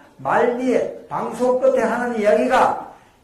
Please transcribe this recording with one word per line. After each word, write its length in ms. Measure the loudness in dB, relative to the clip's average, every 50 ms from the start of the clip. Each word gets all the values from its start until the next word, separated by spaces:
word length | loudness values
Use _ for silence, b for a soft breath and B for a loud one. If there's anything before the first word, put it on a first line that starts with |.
| B B B
말미에, 920 | -8 -4 0 2 2 2 2 0 -2 -2 0 0 0 0 -2 -8 -14 -14
방송 520 | -10 -8 -8 -8 -8 -4 -2 0 0 0 2
끝에 220 | 2 2 2 2
하는 380 | 0 0 -2 -2 -4 -4 -4 0
이야기가 760 | 2 2 2 2 2 2 2 2 2 2 0 -4 B B B B B B B B